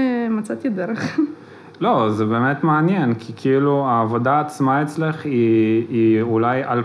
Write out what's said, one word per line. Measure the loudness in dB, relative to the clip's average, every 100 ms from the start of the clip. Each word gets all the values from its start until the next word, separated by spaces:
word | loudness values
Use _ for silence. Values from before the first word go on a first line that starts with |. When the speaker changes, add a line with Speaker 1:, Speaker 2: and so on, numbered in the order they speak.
| 0 -2 -2
Speaker 1:
מצאתי | -4 -4 -6 -4
דרך. | -4 -4 -6 -6 -2 -4 -4
<laughs> | -20 -20 -20 -4
Speaker 2:
לא, | 0 2 2
זה | 0
באמת | 0 0 0 0
מעניין, | 0 2 2 2 0
כי | -2 -6 -6
כאילו, | 0 2 2 0 2
העבודה | 0 2 0 2 0
עצמה | -2 -2 0 0
אצלך | -2 -4 -4 -4
היא, | -2 2 4 4 4 2 0
היא | 0 2 2
אולי | 2 0 0 0
על | -2 -4